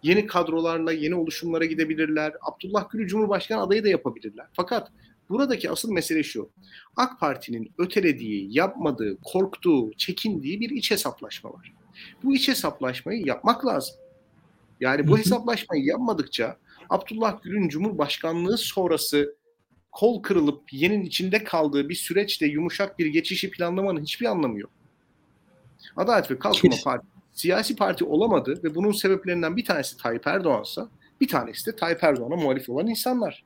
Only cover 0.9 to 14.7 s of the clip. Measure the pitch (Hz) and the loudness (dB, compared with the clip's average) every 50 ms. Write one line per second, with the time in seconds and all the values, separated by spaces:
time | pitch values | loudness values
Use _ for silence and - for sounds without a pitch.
0.9 | 165 156 147 156 175 180 165 165 160 - - 170 165 160 165 165 160 151 160 156 | 0 0 0 0 0 0 -2 -2 -4 -6 -6 -2 0 0 0 0 0 0 0 -2
1.9 | 160 156 160 156 156 156 151 156 151 - - 156 - - - 190 196 208 190 - | 0 -2 0 0 2 0 0 -2 -4 -6 -10 -10 -10 -8 -10 -2 -2 -2 -2 -2
2.9 | - 214 220 180 185 220 214 202 202 185 175 - 220 220 196 185 196 220 208 208 | -6 -6 -4 -2 0 0 0 2 0 -2 -2 -2 -2 -2 0 2 2 2 4 2
3.9 | 185 156 - 131 110 - - 110 101 - - - _ - 180 - 240 226 - - | 2 2 0 -4 -8 -6 -12 -14 -14 -14 -20 -14 _ -4 -2 -2 -2 -4 -4 -6
4.9 | _ _ - - _ _ _ _ 185 233 277 262 254 196 - 165 160 - - 226 | _ _ -20 -20 _ _ _ _ 0 0 0 0 0 -2 -2 -4 -4 -4 -4 -2
5.9 | 208 170 156 - 165 160 147 - - 117 101 - _ _ - - - - - _ | -2 -2 0 0 0 0 0 -2 -4 -8 -10 -10 _ _ -20 -20 -20 -20 -20 _
6.9 | _ - 247 254 254 - - 151 135 - - - 120 117 113 - - - 175 180 | _ 0 0 0 0 -2 -2 -2 -2 -4 -6 -8 -8 -8 -8 -10 -4 -4 -4 0
7.9 | - - 185 170 143 123 120 110 107 101 98 98 110 139 175 190 190 - 165 156 | 0 2 2 2 2 0 -2 -4 -4 -4 -6 0 2 2 2 2 0 -2 -2 -2
8.9 | 135 113 113 104 95 - - - - 185 190 190 - - - 175 160 135 117 110 | -2 0 -4 -4 -4 -6 -10 -4 0 0 0 0 -2 -2 2 4 4 4 4 0
9.9 | 107 _ - - 180 - - 226 202 160 135 135 180 208 226 226 277 254 202 - | -4 _ -6 -6 -4 -4 -2 -2 -2 -2 -4 -4 -4 -4 -4 -4 -4 -4 -2 0
10.9 | 220 - - 139 - - - 107 - - - - - - - - - _ _ _ | 0 0 0 -4 -6 -8 -12 -14 -14 -14 -14 -16 -18 -18 -20 -20 -20 _ _ _
11.9 | _ - - - - _ - 262 277 262 - - 254 - - 160 - - - 127 | _ -20 -20 -20 -20 _ 0 2 2 2 2 2 0 0 0 -4 -4 -2 -4 -4
12.9 | 123 - - 165 196 233 190 143 - - - 208 240 247 - 254 202 147 131 - | -4 -4 -6 -6 -6 -4 -2 -2 -2 0 2 2 2 2 0 -2 -2 -2 -4 -6
13.9 | - - - - _ _ _ _ _ _ _ _ _ _ _ _ | -12 -16 -20 -20 _ _ _ _ _ _ _ _ _ _ _ _